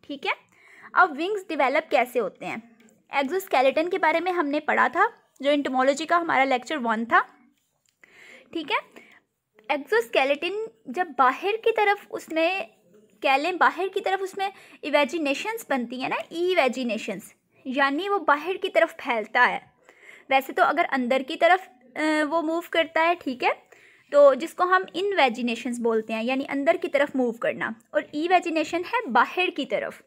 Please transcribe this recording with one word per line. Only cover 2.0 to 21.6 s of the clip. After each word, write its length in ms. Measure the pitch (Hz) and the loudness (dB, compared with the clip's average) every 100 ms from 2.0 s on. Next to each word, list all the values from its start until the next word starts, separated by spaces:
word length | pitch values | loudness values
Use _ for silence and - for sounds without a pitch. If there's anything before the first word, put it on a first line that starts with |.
| 240 247 | 2 0
होते 280 | 196 - 180 | -4 -6 -10
हैं? 300 | 120 - _ _ _ _ | -10 -14 _ _ _ _
एक्सोस्केलेटन 720 | 269 269 359 381 320 269 277 330 | -4 -2 -4 -2 2 2 2 -2
के 100 | 370 | 0
बारे 220 | 339 330 | 0 0
में 120 | 349 | -2
हमने 280 | 359 294 294 | -2 -2 -2
पढ़ा 280 | 302 214 233 | -2 0 2
था, 440 | 320 427 - _ _ | 2 0 0 _ _
जो 80 | 269 | 0
एंटोमोलॉजी 560 | 294 277 262 262 285 320 | 0 0 0 2 0 0
का 100 | 339 | 0
हमारा 280 | 339 262 | 2 2
लेक्चर 320 | 269 254 247 311 | 2 0 -2 -4
वन 280 | 233 220 | -2 -2
था, 160 | 233 339 453 _ _ _ _ _ _ _ _ - - - _ | 2 2 0 _ _ _ _ _ _ _ _ -20 -20 -20 _
ठीक 180 | 330 311 | -10 -4
है। 380 | 466 - - - - _ _ _ _ _ | -4 -6 -20 -20 -20 _ _ _ _ _
एक्सोस्केलेटन 920 | 302 294 440 233 320 269 294 339 403 440 _ - | -6 0 0 2 0 2 0 -2 -6 -8 _ -10
जब 180 | 254 349 269 | -6 -6 2
बाहर 380 | 254 254 370 440 | 2 2 -2 0
की 160 | 453 | 0
तरफ 340 | 440 415 403 - | 2 2 0 -4
उसमें, 580 | - - 320 330 381 - _ _ _ _ _ | -14 -6 -2 0 -2 -8 _ _ _ _ _
कह 140 | 294 269 | 0 2
लें 220 | 311 370 | 0 2
बाहर 300 | 262 285 381 | 2 2 -4
की 120 | 381 | -4
तरफ 200 | 392 381 | -2 -2
उसमें 320 | 381 - 392 - - - | -4 -6 -8 -8 -20 -12
इवेजिनेशंस 800 | 302 285 285 349 285 277 415 453 - | -2 0 0 -2 -2 -4 -4 -10 -4
बनती 300 | 269 240 254 | -4 -4 -8
हैं 80 | 269 | -6
ना, 80 | 508 - | -6 -8
ई 220 | 330 349 | -4 0
वेजिनेशंस, 800 | 359 262 233 240 214 - 208 - _ _ _ 277 | 2 2 0 -4 -4 -6 -10 -12 _ _ _ -8
यानी 420 | 254 277 277 392 | 0 0 0 -2
वो 100 | 403 | -2
बाहर 380 | 302 285 311 370 | 2 0 0 -6
की 120 | 381 | -2
तरफ 240 | 330 330 | 0 0
फैलता 520 | - - 233 214 254 | -2 -6 -4 -2 0
है। 280 | 240 180 - _ _ _ - - _ | 2 0 -10 _ _ _ -20 -20 _
वैसे 220 | 262 269 | 0 0
तो 100 | 339 | 2
अगर 220 | 320 294 | 2 2
अंदर 380 | 349 269 247 262 | 0 0 0 -2
की 140 | 269 320 | -2 0
तरफ, 320 | 339 359 | 4 4